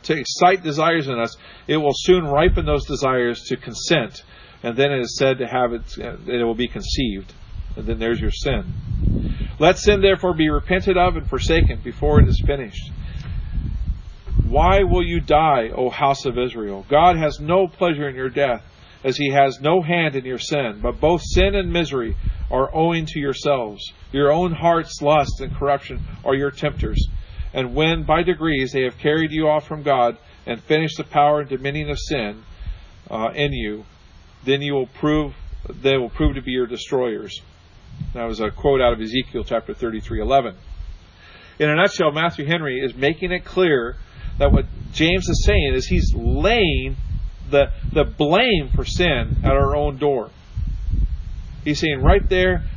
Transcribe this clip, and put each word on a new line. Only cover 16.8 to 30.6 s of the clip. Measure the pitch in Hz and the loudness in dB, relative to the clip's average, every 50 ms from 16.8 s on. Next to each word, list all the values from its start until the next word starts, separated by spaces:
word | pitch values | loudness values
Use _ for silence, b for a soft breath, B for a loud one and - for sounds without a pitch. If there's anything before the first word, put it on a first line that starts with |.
| 98 - | -4 2
God | 139 147 165 180 175 | 4 6 6 6 6
has | 160 156 151 143 - | 4 2 0 -2 -4
no | 147 151 175 190 190 175 | -4 2 2 2 2 2
pleasure | - - 185 175 156 143 147 143 | 0 0 0 0 0 0 -4 -6
in | 131 | -4
your | 127 131 131 | -4 -6 -4
death, | 120 143 143 131 120 110 - b b b b b b b b | 0 0 2 2 0 -2 -6 b b b b b b b b
as | 135 123 | -4 -2
he | - 147 139 | 0 0 2
has | 135 139 139 135 127 - | 4 6 4 4 4 0
no | 135 151 170 185 165 | 2 2 4 4 2
hand | 151 175 175 165 156 135 | 2 0 0 0 0 -2
in | 135 123 | -4 -6
your | 131 127 120 | -6 -8 -8
sin. | - - 156 147 135 117 104 104 107 | -6 -4 -2 -2 -2 -4 -6 -4 -6
But | 120 117 - | -6 -4 2
both | - 156 175 170 - | 2 2 2 2 0
sin | - - 185 185 202 202 | 0 2 4 4 4 2
and | 202 185 175 170 | 0 -2 -2 -2
misery | 170 170 - 139 131 117 110 - B B B B B B B | -2 -2 -2 -2 -4 -4 -4 -4 B B B B B B B
are | - 127 135 - - | 0 0 0 0 0
owing | 160 160 170 170 165 160 | 0 2 2 2 0 -2
to | 156 - 156 | -4 -6 -4
yourselves. | 143 143 131 - - 147 143 131 117 107 104 98 - - - b b b | -4 -4 -4 -2 0 0 0 0 0 -6 -8 -12 -16 -18 -18 b b b
Your | - 135 143 143 151 | -2 2 4 4 4
own | 170 180 180 | 4 2 0
heart's | 165 139 156 170 170 165 156 - - - | -2 0 2 2 2 2 0 -4 -8 -2
lust | 147 143 151 151 139 127 - - | 2 4 4 4 4 2 -2 -6
and | 135 131 131 | -8 -8 -6
corruption | 135 139 143 143 139 - - 135 120 - B B B B | -4 0 0 0 0 -2 -8 -10 -10 -10 B B B B
are | - 135 | 0 0
your | 135 143 143 | 0 0 -2
tempters. | 131 - - 147 147 - 127 131 - - - - B B B B B B B B B | -4 -2 -4 -4 -2 -2 -4 -2 0 0 0 0 B B B B B B B B B
And | 131 127 123 123 | -4 -4 -2 0
when, | 143 156 160 165 165 156 | 0 2 2 2 0 0
by | - 156 165 175 | 0 2 2 2
degrees, | 175 180 175 156 165 151 135 131 127 135 | 0 -2 -2 -2 -2 0 0 -2 -2 0
they | 135 131 | -2 -2
have | 127 123 - | -2 -4 -2
carried | - 147 151 160 165 156 | 0 0 2 2 0 -2
you | 151 156 156 151 | -2 0 0 2
off | 151 156 147 - | 2 0 -2 -6
from | 156 151 143 | -12 -6 -2
God | 147 139 127 120 117 113 - b b b b b | 0 2 4 4 2 2 -2 b b b b b
and | - 117 110 | -10 -10 -10